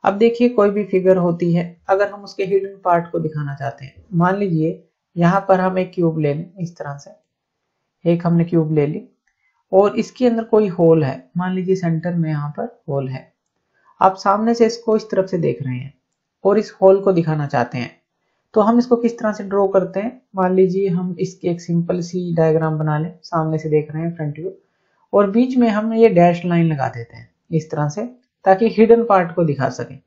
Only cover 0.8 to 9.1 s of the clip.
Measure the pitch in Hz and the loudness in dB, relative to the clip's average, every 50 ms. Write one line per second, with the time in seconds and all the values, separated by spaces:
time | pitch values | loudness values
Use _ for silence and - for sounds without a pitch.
0.8 | 208 196 - 185 180 185 185 185 175 175 170 170 180 175 170 170 175 175 - _ | -4 0 -2 0 4 4 4 4 4 0 0 0 0 0 0 0 -2 -4 -10 _
1.8 | _ - 196 196 202 196 202 202 202 196 - - 196 190 202 196 196 196 - - | _ -2 0 0 0 -2 -4 -12 -18 -18 -8 -8 -4 0 0 -2 -2 -2 -12 -6
2.8 | _ 185 175 170 170 175 - 170 165 156 - 147 147 143 139 - 135 127 - - | _ 0 0 0 0 -2 -6 -6 -6 -4 -6 -6 -8 -8 -8 -8 -10 -10 -10 -12
3.8 | 135 135 _ - - _ 202 170 170 180 190 202 202 190 165 160 156 160 190 - | -18 -20 _ -20 -20 _ -2 0 2 2 2 0 -2 -2 0 0 0 -2 -4 -6
4.8 | _ _ _ _ _ _ _ 170 170 170 185 196 196 - 190 180 185 185 185 185 | _ _ _ _ _ _ _ 0 0 2 2 2 2 2 2 2 2 0 -2 -2
5.8 | 185 180 - - 175 165 160 160 151 147 143 156 170 - _ 202 175 165 - _ | -4 -4 -4 -2 -2 -2 0 0 -2 -2 -2 -4 -6 -12 _ -10 -10 -10 -10 _
6.8 | - 147 143 143 - - - _ _ _ _ _ _ _ _ _ _ _ _ _ | -12 -12 -12 -14 -16 -20 -20 _ _ _ _ _ _ _ _ _ _ _ _ _
7.8 | _ _ _ _ _ 170 170 170 170 170 170 170 170 170 175 170 160 151 160 151 | _ _ _ _ _ 0 0 0 0 0 2 2 2 2 2 0 0 2 2 0
8.8 | 143 143 156 - - _ | 0 0 -2 -6 -10 _